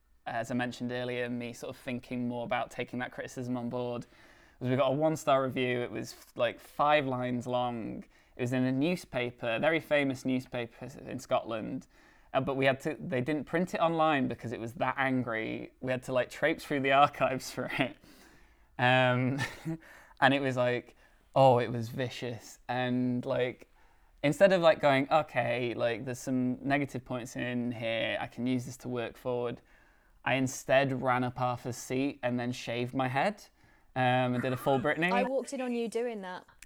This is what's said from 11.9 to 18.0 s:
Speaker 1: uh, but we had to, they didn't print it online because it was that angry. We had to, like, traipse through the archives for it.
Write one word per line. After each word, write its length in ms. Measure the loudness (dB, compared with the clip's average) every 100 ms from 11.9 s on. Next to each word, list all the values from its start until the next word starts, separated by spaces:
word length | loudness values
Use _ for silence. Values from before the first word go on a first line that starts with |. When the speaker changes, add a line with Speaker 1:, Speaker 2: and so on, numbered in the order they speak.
| _ -20 _ _
Speaker 1:
uh, 80 | -2
but 160 | 0 2
we 80 | 2
had 160 | 2
to, 160 | -2 -6
they 220 | -4 -2
didn't 240 | -2 -2 -2
print 280 | -2 0
it 60 | 0
online 480 | 0 2 2 2 0
because 240 | -4 -8
it 80 | -8
was 140 | -8
that 220 | -4 -2 0
angry. 720 | 0 0 0 -2 -4 -6 -10 -8
We 120 | -4
had 120 | -4
to, 100 | 0
like, 160 | 0 0
traipse 360 | 0 0 0 -2
through 160 | 0
the 100 | 4
archives 580 | 6 6 4 -2 -2 -6
for 220 | -8 -4 -2
it. 160 | -4 -6